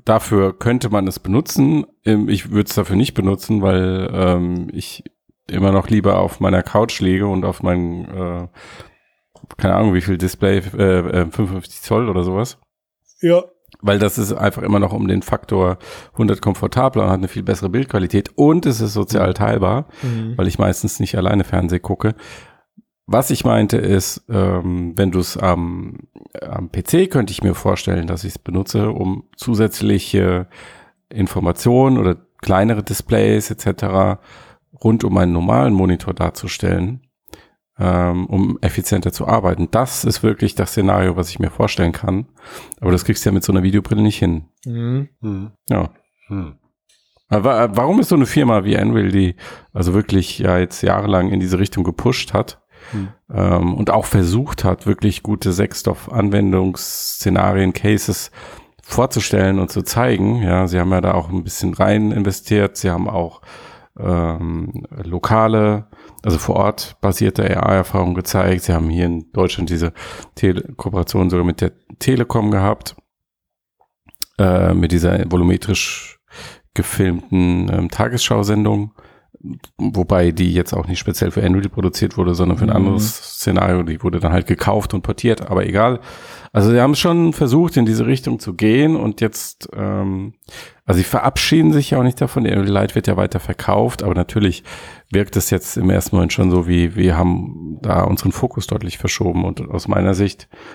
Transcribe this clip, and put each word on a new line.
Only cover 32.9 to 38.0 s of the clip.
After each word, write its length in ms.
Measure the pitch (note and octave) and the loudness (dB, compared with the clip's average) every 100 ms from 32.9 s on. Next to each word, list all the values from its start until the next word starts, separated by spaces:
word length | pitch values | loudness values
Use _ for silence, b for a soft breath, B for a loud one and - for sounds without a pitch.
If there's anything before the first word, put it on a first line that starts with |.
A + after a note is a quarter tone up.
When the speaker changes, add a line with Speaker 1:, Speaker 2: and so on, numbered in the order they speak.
| G#2+ - A2 G#2+ G#2+ - | -8 0 2 4 2 -2
Speaker 1:
et 120 | G#2+ | -6
cetera 580 | G2+ F2+ G2 F#2+ F#2+ F#2 B B B B _ - | -4 -2 -2 0 0 -2 B B B B _ -2
rund 220 | A2+ A2+ | 2 2
um 140 | G2+ F#2 | 2 2
einen 160 | F2+ | 2
normalen 400 | E2+ F2+ A#2+ C3+ | 2 2 2 4
Monitor 400 | G2 F#2 F2 - | 2 2 0 -2
darzustellen, 880 | F2+ E2+ - - - F#2+ F2+ F2+ C3 - _ B B B B _ - | -4 -4 -4 -10 -4 -2 -2 -2 -6 -14 _ B B B B _ -4
ähm, 480 | F#2 F2 | 0 2